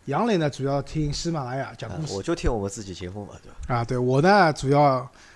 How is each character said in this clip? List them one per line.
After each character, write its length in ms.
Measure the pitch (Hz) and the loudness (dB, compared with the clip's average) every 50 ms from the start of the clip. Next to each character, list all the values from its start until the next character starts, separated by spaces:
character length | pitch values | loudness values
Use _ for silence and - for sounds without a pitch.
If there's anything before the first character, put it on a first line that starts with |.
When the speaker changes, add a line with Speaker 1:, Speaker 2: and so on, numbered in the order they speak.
| - | -8
Speaker 1:
杨 200 | - 139 156 220 | -4 -2 0 2
磊 120 | 240 214 175 | 2 2 2
呢， 120 | 156 143 | 2 0
主 140 | - - 135 | -2 -2 -2
要 180 | 139 139 139 | -2 -2 -2
听 300 | 131 - - 156 151 147 | -2 -4 -4 -2 -2 -2
喜 180 | 143 - - 170 | -2 -4 -4 -4
马 140 | 170 151 131 | -4 -4 -4
拉 120 | 123 127 | -6 -6
雅 180 | 139 131 - 120 - | -6 -6 -8 -10 -12
讲 120 | - 113 | -10 -8
故 180 | 104 156 160 139 | -6 -6 -6 -6
事。 60 | 190 | -6
Speaker 2:
啊， 20 | |
我 80 | 98 - | -6 -2
就 100 | - 175 | -2 -2
听 180 | 170 - 135 | 0 0 0
我 100 | 123 107 | 0 0
们 80 | 98 101 | -2 -4
自 120 | - 117 104 | -6 -8 -10
己 100 | 95 90 | -10 -10
节 160 | - 92 90 | -10 -10 -10
目 160 | 95 104 101 | -10 -10 -12
嘛， 80 | - - - - | -12 -14 -18 -20
对 60 | - | -20
吧？ 260 | - - - - 127 | -16 -12 -6 -2 -2
Speaker 1:
啊， 80 | 117 117 | -2 -2
对， 140 | - 131 123 | -2 -2 0
我 240 | 127 123 131 139 | 0 2 2 4
呢， 320 | 147 185 202 208 185 160 139 | 6 6 6 6 6 4 4
主 160 | - 139 135 | 0 0 2
要 380 | 143 143 147 143 131 127 127 127 - - - - - | 4 6 6 6 4 2 -2 -6 -14 -20 -20 -20 -20